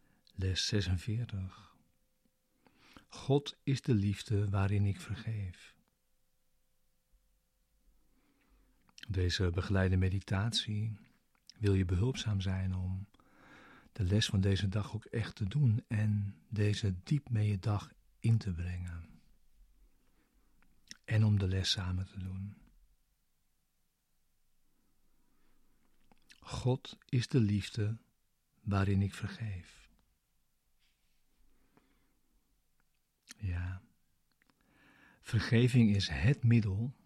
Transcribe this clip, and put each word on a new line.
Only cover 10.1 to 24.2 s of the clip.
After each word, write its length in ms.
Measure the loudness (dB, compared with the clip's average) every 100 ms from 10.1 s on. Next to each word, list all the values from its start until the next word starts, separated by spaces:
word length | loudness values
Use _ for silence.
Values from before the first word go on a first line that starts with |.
| 0 -2 -2 0 -2 -4 -4 -4 -6 -16 _ _ _ _ -2
wil 160 | 2
je 120 | 4 2
behulpzaam 560 | 2 0 -2 -2 -2
zijn 340 | -2 -2 -2 -2
om 320 | -4 -6 -10 _ -20 _ -20 -20 -20 -20 -20
de 120 | -4
les 220 | 2 2 2
van 160 | 2
deze 280 | 4 2 2
dag 260 | -2 -4 -8
ook 100 | -8
echt 300 | -6 -6 -4
te 120 | -4
doen 360 | 2 4 2 0
en 480 | 0 2 0 -2 -8 _
deze 480 | -2 0 0 -2 -4
diep 260 | -2 -2 0
mee 200 | 0 0
je 100 | 0
dag 380 | -2 -4 -6 -20 _ _
in 180 | 2 2
te 160 | 0
brengen. 560 | -6 -6 -6 -8 -10 -14 -20 _ -20 _ _ -20 _ -20 _ _ _ _ _ _ _ _ _ _ -20 -2
En 180 | 2
om 160 | 4 4
de 80 | 2
les 240 | 0 0
samen 340 | -2 -2 -4 -6
te 140 | -8
doen. 380 | -10 -8 -10 -12 -20 _ _ _ _ _ _ _ _ _ _ _ _ _ _ _